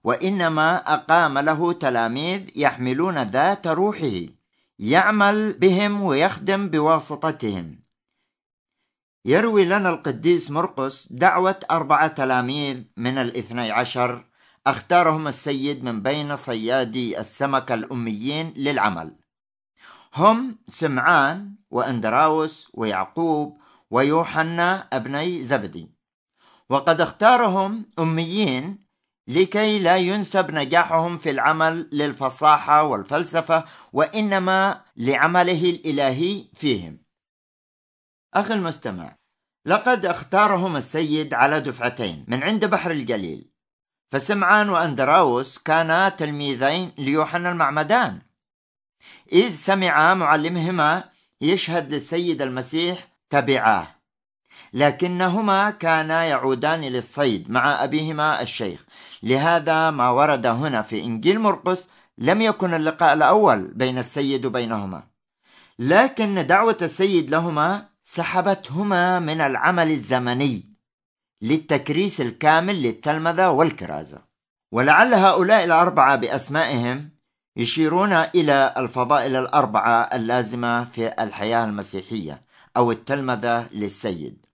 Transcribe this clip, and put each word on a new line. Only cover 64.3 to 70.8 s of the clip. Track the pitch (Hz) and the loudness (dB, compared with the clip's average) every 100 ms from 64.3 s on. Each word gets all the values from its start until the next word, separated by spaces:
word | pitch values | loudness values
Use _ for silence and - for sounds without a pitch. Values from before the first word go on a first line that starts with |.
| 135 127 | -2 -2
وبينهما، | 123 113 110 98 87 - _ _ _ _ _ _ - | -4 -4 -6 -6 -10 -16 _ _ _ _ _ _ -6
لكن | 123 185 262 262 214 190 139 | 2 4 4 0 -2 -2 2
دعوة | 190 226 220 | 4 4 0
السيد | 170 - 196 180 135 | -4 0 2 2 0
لهما | 156 170 151 160 202 - _ | -2 0 0 0 -2 -8 _
سحبتهما | - - 165 185 180 196 - 151 208 180 180 180 | -10 -6 -2 0 0 -2 -4 -6 0 2 2 0
من | 160 160 | -2 -2
العمل | 143 123 156 180 160 | -2 2 0 2 0
الزمني | 151 101 127 120 123 143 107 - _ | 0 0 -2 0 0 0 -2 -10 _